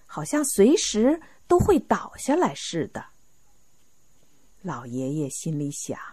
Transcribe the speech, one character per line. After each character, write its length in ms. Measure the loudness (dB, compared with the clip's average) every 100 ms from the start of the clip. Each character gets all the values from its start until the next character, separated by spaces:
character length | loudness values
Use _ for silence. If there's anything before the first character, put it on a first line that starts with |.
| -14
好 180 | -10
像 200 | -4 -2 0
随 300 | 4 6 6
时 440 | 2 2 2 2 -4 -10 2
都 120 | 4
会 200 | 4 2
倒 320 | 2 -2 -4 -8
下 180 | -2 2
来 180 | 0 -2
似 320 | -6 -4 -4
的。 120 | -8 -14 -20 -20 -20 -20 -20 -20 -20 -20 -20 -20 -20 -20 -20 -20 -14
老 240 | -10 -10 -8
爷 280 | -6 -4
爷 160 | -4 -4
心 300 | -6 -6 -4
里 100 | -4
想 280 | -6 -10 -10 -12